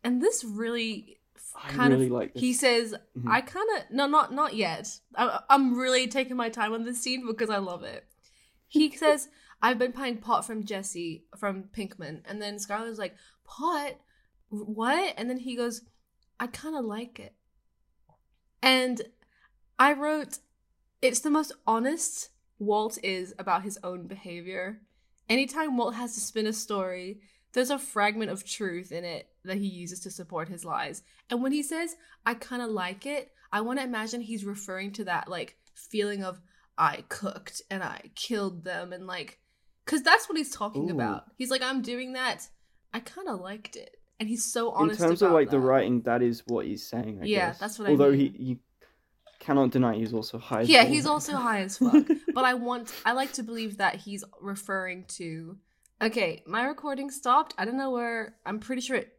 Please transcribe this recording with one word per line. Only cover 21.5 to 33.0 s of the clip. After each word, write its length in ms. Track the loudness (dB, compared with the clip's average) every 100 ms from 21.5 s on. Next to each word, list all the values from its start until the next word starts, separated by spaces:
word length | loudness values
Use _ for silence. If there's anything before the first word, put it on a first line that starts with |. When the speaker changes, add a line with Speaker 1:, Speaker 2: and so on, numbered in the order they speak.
| -6 0
Speaker 1:
honest 640 | 0 0 -2 -4 -6 -14 _ _ _
Walt 380 | 0 0 0 -4
is 300 | -4 -4 -6 -10
about 240 | 0 0
his 140 | 0 -8
own 240 | -8 -8 -10
behavior. 760 | -14 -12 -12 -8 -8 -8 -10 _ _ _ _ 0
Anytime 480 | 0 2 -2 -2 0
Walt 180 | 0 -2
has 180 | -8 -8
to 40 |
spin 260 | -6 -2 -2
a 60 |
story, 680 | -4 -4 -4 -2 -6 -10 -12 _ _ _
there's 160 | 0 0
a 100 | 0
fragment 520 | -2 2 2 2 -4
of 120 | -4 -8
truth 460 | -6 -4 -4 -8
in 120 | -8
it 240 | -8 -10 -12 _
that 140 | -6 -4
he 100 | -4
uses 320 | -6 -12 -10
to 100 | -12
support 360 | -12 -8 -6 -6
his 140 | -8 -4
lies." 380 | -4 -4 -8 _ _ _
And 120 | -2
when 80 | 0
he 120 | 0
says, 320 | -2 -4 -6 -8 -20 -6 -4
"I 100 | -4
kinda 320 | -8 -8 -4
like 380 | -4 -4 -6